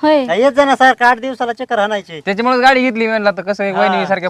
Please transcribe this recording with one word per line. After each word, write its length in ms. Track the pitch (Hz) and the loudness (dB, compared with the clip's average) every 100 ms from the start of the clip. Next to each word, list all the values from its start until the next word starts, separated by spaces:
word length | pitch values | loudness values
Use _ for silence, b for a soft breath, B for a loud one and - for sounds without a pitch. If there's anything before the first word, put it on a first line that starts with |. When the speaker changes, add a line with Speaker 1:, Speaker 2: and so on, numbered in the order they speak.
Speaker 1:
होय. 240 | 302 302 247 | 0 0 0
Speaker 2:
नाही, 160 | 190 | 0
येत 100 | 269 | 2
जा 140 | 262 277 | 2 0
ना 100 | 262 | 4
सारखं, 300 | 262 240 240 | 2 4 2
आठ 140 | 233 | 2
दिवसाला 340 | 262 247 240 | -4 -6 -6
चक्कर 260 | 226 254 226 | -6 -4 -2
हाणायची. 400 | 208 208 180 156 | -2 -4 -8 -10
Speaker 3:
त्याच्यामुळेच 420 | 190 202 247 254 | -6 -2 0 2
गाडी 200 | 262 262 | 2 2
घेतली, 260 | 254 220 226 | 0 -2 -2
म्हणलं 220 | 220 202 | 0 0
आता 120 | 190 | -2
कसं 220 | 185 202 | -6 -4
आहे, 100 | 196 | -2
Speaker 2:
हा. 60 | 180 | 0
Speaker 3:
वहिनी 280 | 190 190 185 | 0 0 -2
सारख्या 220 | 190 | -2